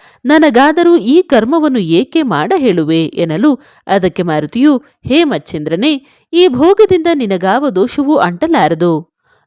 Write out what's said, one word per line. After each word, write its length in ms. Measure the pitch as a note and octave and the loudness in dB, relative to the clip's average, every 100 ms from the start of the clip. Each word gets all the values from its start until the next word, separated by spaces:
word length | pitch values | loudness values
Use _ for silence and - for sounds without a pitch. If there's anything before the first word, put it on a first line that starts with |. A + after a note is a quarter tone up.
| _ _ | _ _
ನನಗಾದರೂ 720 | B3 D4+ D4+ A#3 C#4+ D#4+ F4 E4+ | 0 2 4 4 2 2 2 2
ಈ 260 | G#3 D#4 | 2 0
ಕರ್ಮವನ್ನು 560 | F4 B3 A3+ E4 D4+ B3+ | 2 0 0 0 0 -2
ಏಕೆ 440 | E3+ E3 C4 E4 | 0 0 0 -2
ಮಾಡ 300 | C#4 D3 D#3+ F#4+ | -2 -2 -2 0
ಹೇಳುವೆ?" 480 | B3+ F3 D3+ E3 | 0 0 0 -2
ಎನ್ನಲು 540 | D#3+ - E3 D#3 C#4+ B3+ _ _ - | -2 -4 -4 0 0 -2 _ _ -4
ಅದಕ್ಕೆ 360 | G3 F#3 - | -2 0 -2
ಮಾರುತಿಯು, 600 | F3 D#3 D3 A#3 C#4+ C4 - _ - | -4 -4 -4 0 0 0 -4 _ -4
"ಹೇ 180 | C#4 | -2
ಮಚ್ಛೇಂದ್ರನೇ, 840 | E4 F3 - D#3+ D3+ E3+ C#4 C#4+ - _ _ | 0 -4 -8 -10 -6 -4 -2 -4 -8 _ _
ಈ 160 | E4 F4+ | 0 2
ಭೋಗದಿಂದ 580 | B3 D#4+ G4+ G#4 F#4 E4 | 2 2 4 2 2 0
ನಿನಗಾವ 540 | D#4+ A3 F#3+ F#3 A3 C#4+ | -2 -2 -2 -2 -2 -2
ದೋಷವೂ 480 | F#3 A#3+ - C#4 D#4 | -2 -2 -2 0 0
ಅಂಟಲಾರದು. 1000 | F3+ F3 D#4+ D#4 E3 E3 F3 D#3 D#3+ _ _ _ | 0 -2 -2 0 0 0 0 -2 -6 _ _ _